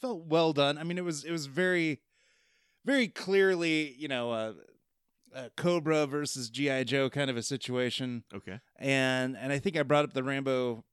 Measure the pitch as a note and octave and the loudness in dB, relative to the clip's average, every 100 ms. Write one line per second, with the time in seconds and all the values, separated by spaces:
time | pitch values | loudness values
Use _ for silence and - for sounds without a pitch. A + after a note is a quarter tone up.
0 | C4 F#3+ D#3+ D#3+ E3 C#3+ C#3 D3 E3 F3 | -8 -6 0 4 4 4 2 2 -2 -4
1 | F3 D3+ D#3 E3+ C#3 C3+ F#3 F3+ D#3+ C#3 | -4 -6 -4 -6 -4 0 2 2 0 -2
2 | _ _ _ _ _ _ _ _ G#3+ C#4 | _ _ _ _ _ _ _ _ 0 2
3 | A3+ - F#3 G3 F#3+ F3+ E3+ D#3 D3 B2+ | 2 -2 2 4 6 4 2 0 0 -6
4 | D3 B2+ A#2+ A2+ A2 F2+ - _ _ _ | -4 -2 0 -2 -4 -8 -18 _ _ _
5 | _ _ _ C3 A#2+ - E3+ F3 D3+ D#3 | _ _ _ -16 -12 -2 0 0 2 2
6 | C#3+ D3 D3 C3 A#2 A#2 C#3+ C3 A2+ C#3 | 2 -2 -4 -6 -8 -2 0 0 0 0
7 | C3+ C#3+ C#3 A#2+ A2+ C3+ - B2 B2 - | 0 0 -2 -2 -4 -6 -4 -2 0 -2
8 | C3 A#2+ - G2 - G#2 - _ C3+ C3+ | -4 -6 -8 -12 -10 -12 -14 _ 0 2
9 | C3 B2+ B2+ B2+ C3 C#3 G3 D#3+ C#3 D3 | 2 2 -2 -4 -4 -2 -2 -2 2 4
10 | D3 C3+ B2+ C#3 C3+ C3 B2 A2+ - | 2 -2 -2 -2 0 0 0 -4 -10